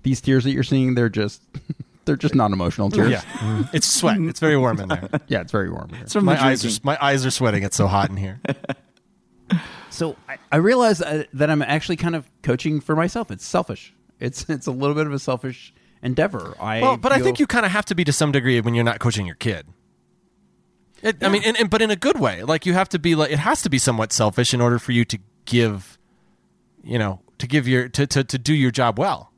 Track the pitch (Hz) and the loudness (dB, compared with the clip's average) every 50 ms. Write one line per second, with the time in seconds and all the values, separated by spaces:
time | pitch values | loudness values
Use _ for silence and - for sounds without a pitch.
0 | - 135 131 - - 135 135 131 120 139 135 131 127 - 139 135 131 127 127 123 | 0 0 -2 0 2 2 2 4 2 2 0 0 0 0 2 2 2 2 2 2
1 | 120 113 95 107 104 104 - - _ _ - - - - - _ - _ _ _ | 0 0 0 -2 -2 -2 -4 -12 _ _ -18 -18 -12 -12 -14 _ -14 _ _ _
2 | _ - 147 131 - 151 - 135 113 104 98 95 87 85 - - 101 98 - - | _ -2 -2 0 0 2 2 4 2 2 2 0 -2 -2 -2 0 -2 0 2 2
3 | - 117 - - - - - - 107 107 110 110 110 - - 151 - - - - | 2 2 2 0 -4 -10 -10 -6 -4 -2 -2 -2 -2 -2 -2 -2 0 0 0 2
4 | 175 156 113 98 156 165 - - 160 156 151 139 127 120 110 104 98 95 85 90 | 2 2 2 2 0 -2 -2 0 2 2 4 4 4 2 0 -2 -2 -4 -6 -6
5 | 95 107 - 151 - - 127 98 87 - - 104 95 85 82 80 - - 85 123 | -4 -4 -6 -6 -4 -2 -4 -4 -4 -2 -2 -2 -2 -2 -6 -8 -10 -12 -14 -16
6 | 127 - - 214 196 - 139 143 135 135 131 117 110 117 107 107 - 139 151 - | -12 -4 0 2 4 4 4 4 4 2 2 2 0 -4 -4 -2 -2 -2 -2 0
7 | 143 139 139 135 127 131 - - 127 113 104 101 98 98 - - 101 98 98 98 | 0 0 2 2 0 -2 0 0 0 2 2 0 -2 -2 0 0 2 2 2 2
8 | 98 92 98 98 98 95 95 123 - - 139 - - - 135 _ _ _ _ _ | 0 0 -2 -6 -8 -8 -10 -8 -8 -8 -8 -6 -8 -10 -10 _ _ _ _ _
9 | _ _ _ _ _ _ _ _ _ - 190 165 - - - - - - - - | _ _ _ _ _ _ _ _ _ -2 -2 -2 -2 -8 -18 -20 -20 -18 -6 -4
10 | 165 156 - - _ - 135 - _ _ 143 156 170 214 254 254 247 220 202 156 | -4 -4 -4 -10 _ -16 -16 -16 _ _ 0 4 4 4 4 6 4 4 4 2
11 | 170 151 151 156 143 - - 131 151 151 156 147 135 117 143 160 - - 175 156 | 0 -4 -4 -4 -4 -6 -2 0 2 2 2 0 2 0 -2 -2 -2 -4 -4 -2
12 | - 170 165 160 135 _ _ _ - 151 123 127 - 151 151 147 - - 156 156 | -2 -4 -4 -4 -8 _ _ _ -2 -2 -2 0 0 -2 -2 -2 0 0 0 0
13 | 165 185 - 233 226 - 98 - - - - 180 170 - 101 - - - _ _ | 0 0 -2 -6 -8 -8 -10 -14 -8 -2 -2 -2 -2 -2 -10 -12 -14 -20 _ _
14 | _ _ _ _ 120 127 127 - - - 160 131 - - 131 127 139 143 147 151 | _ _ _ _ -8 -8 -8 -8 -6 -6 -6 -6 -4 -6 -4 -2 0 0 0 0
15 | 156 151 143 143 - - 131 120 - 131 123 - - - _ _ _ _ _ _ | -2 -2 -4 -6 -4 -4 -4 -4 -6 -10 -12 -12 -20 -20 _ _ _ _ _ _
16 | - 123 131 156 160 202 185 104 82 90 - - - 107 110 113 240 262 254 226 | -6 -2 0 0 0 -2 -2 -8 -10 -10 -12 -8 -6 -4 -2 2 2 2 2 2
17 | - 262 277 - 247 254 - - 294 - - 240 220 185 180 208 208 - 196 165 | 2 2 2 4 2 2 2 2 0 2 2 0 2 2 0 -2 -2 0 0 0
18 | 180 147 139 - 160 147 139 139 120 131 123 117 107 120 117 117 117 117 107 98 | 2 2 2 2 2 2 2 2 2 4 2 2 2 2 0 2 2 0 0 0
19 | - 120 - 104 98 87 80 _ - 117 98 76 - - - _ _ _ _ _ | 0 0 0 0 -6 -6 -8 _ -4 -4 -4 -4 -10 -16 -20 _ _ _ _ _
20 | _ _ _ _ _ _ _ _ _ _ _ _ _ _ _ _ _ _ _ _ | _ _ _ _ _ _ _ _ _ _ _ _ _ _ _ _ _ _ _ _
21 | - 214 214 - - 196 196 208 202 220 233 220 233 180 190 214 226 214 208 175 | -4 -4 -2 0 0 2 2 2 2 0 2 2 2 2 2 2 2 2 0 0
22 | - 285 311 269 160 113 95 87 107 135 160 156 - 185 175 185 190 - - 170 | 2 0 2 2 2 0 0 -2 -2 -2 -2 0 0 0 2 2 0 0 -2 -2
23 | 147 170 165 156 151 135 151 143 156 220 311 - - 175 135 127 - 135 117 110 | 0 2 2 2 2 0 0 -2 0 0 -2 0 0 0 0 2 2 0 0 0
24 | 110 107 - - 117 107 - - 120 - - 120 120 120 120 117 - - 123 120 | -2 -2 0 0 0 2 2 2 0 0 2 2 2 2 2 0 0 0 2 2
25 | 117 - - 104 - _ _ _ _ - 120 120 117 110 104 98 95 - - _ | 2 2 -2 -8 -8 _ _ _ _ 0 2 2 2 2 0 -4 -10 -16 -20 _
26 | _ _ _ _ _ _ _ _ _ _ _ _ _ _ _ _ - 113 117 117 | _ _ _ _ _ _ _ _ _ _ _ _ _ _ _ _ -10 -4 -4 -2
27 | 107 101 95 - _ _ _ - - 123 143 151 123 123 131 127 123 123 - - | -2 -2 -6 -8 _ _ _ -12 -6 0 0 0 2 2 2 0 0 -2 -2 -2
28 | 143 - - 143 131 - - 131 117 139 156 147 135 127 113 139 123 117 101 107 | -2 0 0 -2 0 0 -4 -4 0 0 2 2 2 2 2 2 0 0 2 0
29 | 160 196 143 - - _ _ | -2 -2 -2 -4 -8 _ _